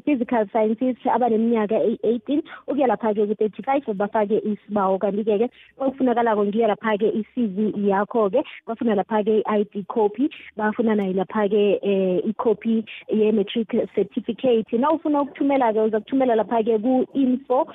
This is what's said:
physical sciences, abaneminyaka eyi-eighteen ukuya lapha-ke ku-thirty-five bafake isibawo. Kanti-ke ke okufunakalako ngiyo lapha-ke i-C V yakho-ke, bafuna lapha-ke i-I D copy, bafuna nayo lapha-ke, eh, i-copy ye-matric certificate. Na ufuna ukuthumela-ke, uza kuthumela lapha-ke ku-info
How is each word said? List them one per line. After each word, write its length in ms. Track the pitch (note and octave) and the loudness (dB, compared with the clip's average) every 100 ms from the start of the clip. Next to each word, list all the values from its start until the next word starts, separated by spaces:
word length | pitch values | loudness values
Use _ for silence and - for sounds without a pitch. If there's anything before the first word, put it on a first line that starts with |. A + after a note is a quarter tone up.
physical 420 | D4 C4+ A#3+ A#3+ G3+ | -2 -2 0 -2 0
sciences, 440 | A3+ G#3+ A3 B3+ A#3 | 0 0 0 -2 -2
abaneminyaka 680 | B3+ A#3+ A#3+ A3 A3+ A#3 G#3 G#3 | -2 0 2 2 2 0 0 0
eyi-eighteen 600 | F3+ A#3 G#3 A#3+ - D4+ - - - | 0 0 -2 -2 -2 -4 -4 -12 -6
ukuya 180 | C#4+ B3+ | 0 2
lapha-ke 400 | G#3 A3 G#3+ G#3 | 2 0 0 0
ku-thirty-five 560 | G#3 G#3+ - G#3 C#4 B3+ | 0 -2 -4 -2 -2 -2
bafake 440 | G3 G#3 A3 G#3 A3 | -4 -2 0 0 0
isibawo. 600 | G#3+ G3+ - G#3 F#3+ F#3+ | -2 -6 -4 0 0 0
Kanti-ke 400 | G3+ G3+ G#3+ G3+ | -2 -2 0 0
ke 120 | B3 - - - | -2 -6 -20 -6
okufunakalako 680 | C4+ C4+ B3+ A#3 A#3 G#3 | -4 0 0 2 2 2
ngiyo 240 | G3+ G#3 A3+ | 0 2 0
lapha-ke 400 | G3 A3+ G#3 G#3 | 0 -2 0 0
i-C 380 | A3+ G#3 - A3+ | -2 -4 -4 -4
V 260 | F#3 G#3+ G#3 G3+ | 0 -2 0 0
yakho-ke, 560 | G3 G#3 A#3+ G3+ A#3 - - - | 0 0 0 0 0 -4 -10 -12
bafuna 280 | A3+ A#3 | -4 0
lapha-ke 480 | G3 F3+ G#3+ G#3+ G#3+ - | 0 0 0 2 0 2
i-I 180 | G#3+ G3+ | 0 -2
D 100 | G#3 F#3 | -6 -6
copy, 400 | A#3 G#3 G#3 D4+ - - - | 0 0 0 -4 -4 -16 -4
bafuna 380 | G#3+ G#3 A3 | -4 0 0
nayo 180 | G#3 F#3+ | 0 0
lapha-ke, 640 | F#3 F#3 G#3+ G3+ G#3 G3+ - | -2 -2 0 0 2 2 2
eh, 380 | G3+ G3 F#3+ F3+ A3 | 0 0 2 0 -2
i-copy 560 | - A#3+ G#3 A3+ A3+ G#3+ - - | -2 0 0 0 -2 -2 -12 -4
ye-matric 600 | A3 G#3+ G#3+ G3 A#3+ A3+ A3+ - | 2 2 2 0 -4 -2 -2 -2
certificate. 760 | - F#3+ - - A3 C4 A3+ G#3 | -2 -2 -4 -6 -2 2 2 0
Na 180 | A#3 C#4+ | 0 0
ufuna 320 | D#4+ D#4+ C#4+ | 0 0 0
ukuthumela-ke, 580 | C#4 - C#4 C#4 A#3 G#3+ | -2 -2 0 2 2 2
uza 200 | A3 G#3+ | 0 0
kuthumela 340 | G#3 C4+ B3+ A3 | -2 0 2 2
lapha-ke 420 | G3+ A#3 A3 A3 | 0 0 0 0
ku-info 840 | A#3 B3+ - C4+ B3+ B3+ - B3+ D#4+ | 2 2 0 0 0 0 0 -2 -2